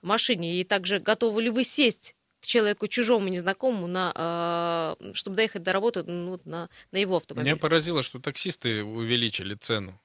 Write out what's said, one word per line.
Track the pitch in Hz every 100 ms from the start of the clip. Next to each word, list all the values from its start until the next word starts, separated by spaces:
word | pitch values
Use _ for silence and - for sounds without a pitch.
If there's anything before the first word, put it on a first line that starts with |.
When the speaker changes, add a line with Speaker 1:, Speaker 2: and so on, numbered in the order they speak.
Speaker 1:
машине. | 175 220 - 214 170 175
И |
также, | 180 202 180 196
готовы | - 220 233 214
ли | 233
вы | 233
сесть | 254 - 262 - - - _ _
к | -
человеку | 240 214 208 208
чужому, | - 233 240 196
незнакомому, | 180 175 190 262 226 175
на, | 180 180
а, | - 165 170 170 170 170 170 160 - -
чтобы | - - 190
доехать | 220 196
до | 170
работы, | 190 220 233
ну, | 165 175 175
вот | 180 -
на, | 165 165 - -
на | 190
его | 196 180
автомобиль. | - - 131
Speaker 2:
Меня | 151
поразило, | 156 160 156 165
что | 127 127
таксисты | 147 135 185 - 120 110
увеличили | 104 113 113 120 117 - 98
цену. | 104 - 110 95 95